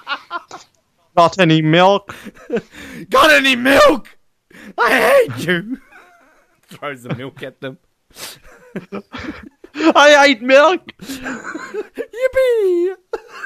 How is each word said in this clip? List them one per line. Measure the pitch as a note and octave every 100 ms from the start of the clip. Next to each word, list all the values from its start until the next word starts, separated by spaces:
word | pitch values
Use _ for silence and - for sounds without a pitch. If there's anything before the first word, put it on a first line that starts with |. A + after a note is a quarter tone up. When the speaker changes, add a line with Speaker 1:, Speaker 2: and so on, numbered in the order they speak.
| - C#4 - E4+ -
Speaker 1:
<laughs> | F4 - _ _ _ _ -
Got | E3+ -
any | F3+ D#3+
milk? | D#3 E3 F#3 G3+ - - - - - A#3+
Speaker 2:
<laughs> | - - - B3+ E3+
Got | B3 D#4
any | D4 C4+ B3+
milk? | B3+ C#4 D4 D#4 - _ _ _ _ - - -
I | A#4+ - - C#5 A#4+
hate | A2+ D#3+
you. | F3+ G3+ B3+ _ - _ _
<laughs> | _ _ _ _ _
Throws | D3+ C#3+ C3+
the | A#2+ B2+
milk | C3 -
at | C#3 -
them. | C3+ C3 _ _ _
<laughs> | - - - - - B4+ - - G3 - - - - - _ - D4
Speaker 1:
I | D#4 E4 D4 D4 C#4+
hate | A#3+
milk. | B3 C4+ D#4 F#4 - -
<laughs> |
Speaker 2:
Yippee. | G#3 C4+ B3+ B3 - - - G4+ - - D5+ G#4+ B4+ B4+ C5 A#4 G4 F4 F4 F#4 _ - - -